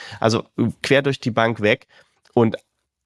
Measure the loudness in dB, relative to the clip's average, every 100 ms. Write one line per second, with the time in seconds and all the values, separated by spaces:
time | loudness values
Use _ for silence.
0 | -14 -2 0 0 -4 -4 -4 -2 0 0
1 | 0 -4 -4 0 0 0 0 0 _ _
2 | _ _ _ 2 2 0 _ _ _ _